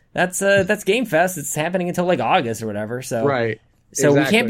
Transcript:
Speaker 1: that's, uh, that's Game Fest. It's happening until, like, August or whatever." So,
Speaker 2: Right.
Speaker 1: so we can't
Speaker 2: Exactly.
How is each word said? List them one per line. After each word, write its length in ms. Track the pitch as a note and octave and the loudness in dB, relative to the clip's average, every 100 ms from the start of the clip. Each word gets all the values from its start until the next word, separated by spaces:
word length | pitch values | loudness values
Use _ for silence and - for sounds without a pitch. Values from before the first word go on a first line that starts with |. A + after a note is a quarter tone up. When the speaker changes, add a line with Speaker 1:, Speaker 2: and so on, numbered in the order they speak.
| _ | _
Speaker 1:
that's, 280 | - F#3 - | -2 -2 0
uh, 200 | G3 G3+ | 2 2
that's 220 | F#3+ G#3 | 2 0
Game 200 | F#3 A#3 A#3 | 0 0 2
Fest. 300 | D#3 F3+ F3+ | 2 2 -2
It's 160 | C#3+ | -8
happening 340 | D3+ D#3+ F3+ F3 | -4 -2 -2 -2
until, 160 | F3+ | -2
like, 160 | F3+ D#3+ | 0 0
August 420 | A#2 F3+ A#2 A2 | 2 0 0 -4
or 40 | A2 | -6
whatever." 360 | G#2 G#2+ B2 | -6 -6 -8
So, 220 | - A#2 C#3+ | -6 -2 0
Speaker 2:
Right. 340 | C3 A2+ G#2+ _ _ _ | 0 -2 -4 _ _ _
Speaker 1:
so 180 | - D3 | 0 2
we 40 | C#3+ | 4
can't 80 | D#3+ | 4
Speaker 2:
Exactly. 180 | A3 | 2